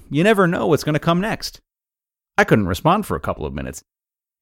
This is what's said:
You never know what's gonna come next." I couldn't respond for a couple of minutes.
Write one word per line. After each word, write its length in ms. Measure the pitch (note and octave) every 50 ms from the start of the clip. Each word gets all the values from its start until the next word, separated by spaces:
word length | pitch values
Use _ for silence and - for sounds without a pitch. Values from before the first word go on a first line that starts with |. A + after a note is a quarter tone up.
| - -
You 140 | C#3 D3 F3
never 220 | G#3+ A3+ G3 F#3+
know 200 | E3 F3 - A3+
what's 180 | F#3+ D#3 - -
gonna 140 | D3+ D3+ D3
come 220 | - E3 E3+ F3
next." 400 | G3 A3 F3+ - - - - - _ _ _ _ _ _ _ _ _ _ _ _ _ _ _
I 80 | - G3+
couldn't 220 | - D3 A2 G2+
respond 400 | E2+ G2 - - D#3 F#3 A3 G3+
for 100 | - E2+
a 40 | D2
couple 260 | - A2 - - -
of 80 | C#2+ C2+
minutes. 280 | D2 C2 B1+ C2+ - - _ _ _ _ _ _ _ _ _ _ _